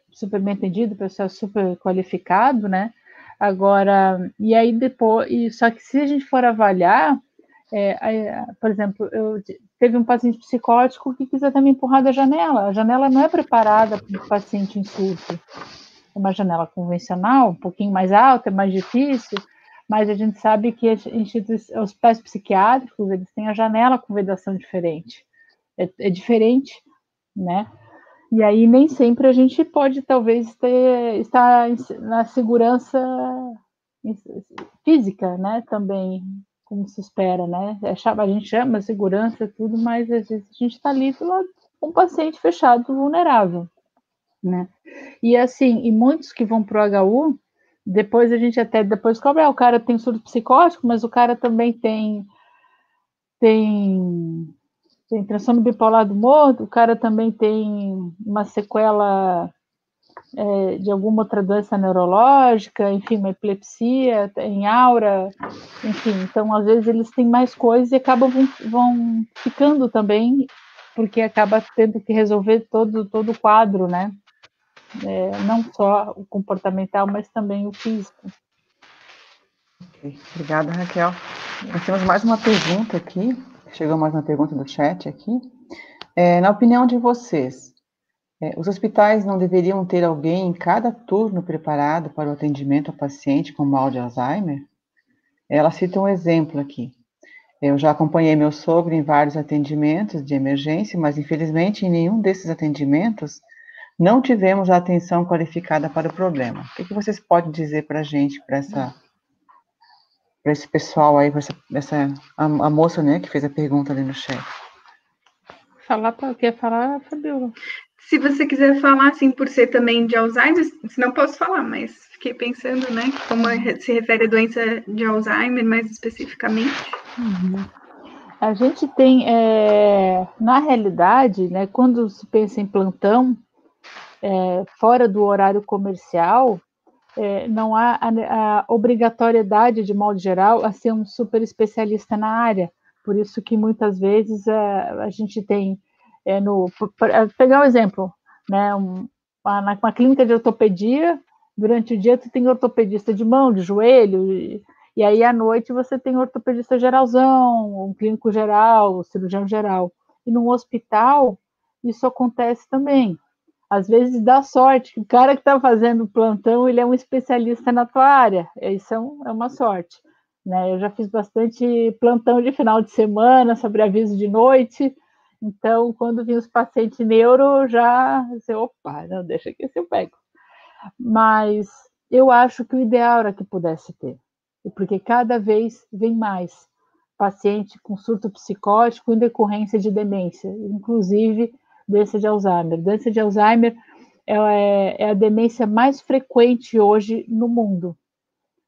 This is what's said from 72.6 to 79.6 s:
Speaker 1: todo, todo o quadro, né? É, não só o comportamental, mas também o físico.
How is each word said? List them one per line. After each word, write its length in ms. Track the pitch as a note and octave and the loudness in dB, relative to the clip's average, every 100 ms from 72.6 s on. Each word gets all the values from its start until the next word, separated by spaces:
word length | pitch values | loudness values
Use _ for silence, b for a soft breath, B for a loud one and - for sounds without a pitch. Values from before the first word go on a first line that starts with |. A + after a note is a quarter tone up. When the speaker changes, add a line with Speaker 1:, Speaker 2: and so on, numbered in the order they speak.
| A3+ | 0
Speaker 1:
todo, 340 | A3 A3 A3 G3+ | -2 -2 -4 -6
todo 260 | A3 A3 | -4 -4
o 80 | A3 | 0
quadro, 480 | G#3+ G#3+ G#3+ G3 F3+ | 4 4 4 0 -2
né? 240 | F3 G3+ G3 _ _ _ _ _ _ _ G#3 G3 | -4 -6 -10 _ _ _ _ _ _ _ -14 -8
É, 260 | F#3+ F#3 G3+ G3+ | -6 -6 -4 -2
não 160 | A#3 A3+ | -2 -4
só 400 | - G3+ G3+ G#3 G3 | -2 0 0 -2 -10
o 100 | G3 | -10
comportamental, 800 | G3+ G3 F#3+ G3 F#3+ F#3+ G3+ G3 | -8 -6 -6 -4 -4 -4 -2 -2
mas 200 | G#3 G#3 | -4 -8
também 360 | A3+ G3+ G3+ G3+ | -8 -6 -6 -8
o 80 | |
físico. 540 | G3+ A3+ A3 F#3+ _ F#3+ - _ _ _ _ _ _ _ _ _ _ _ _ | -8 -8 -8 -8 _ -20 -20 _ _ _ _ _ _ _ _ _ _ _ _